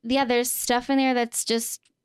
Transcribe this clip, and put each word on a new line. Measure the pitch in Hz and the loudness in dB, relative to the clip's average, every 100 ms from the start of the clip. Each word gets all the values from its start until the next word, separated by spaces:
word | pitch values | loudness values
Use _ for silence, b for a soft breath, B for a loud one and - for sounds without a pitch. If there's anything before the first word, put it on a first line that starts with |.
yeah, | 226 269 | -2 0
there's | 254 240 247 | 2 2 0
stuff | - - 240 247 | -4 0 0 2
in | 277 | 2
there | 262 247 | 2 2
that's | 233 - - | 0 -4 -2
just | 233 - - _ _ | -2 -2 -10 _ _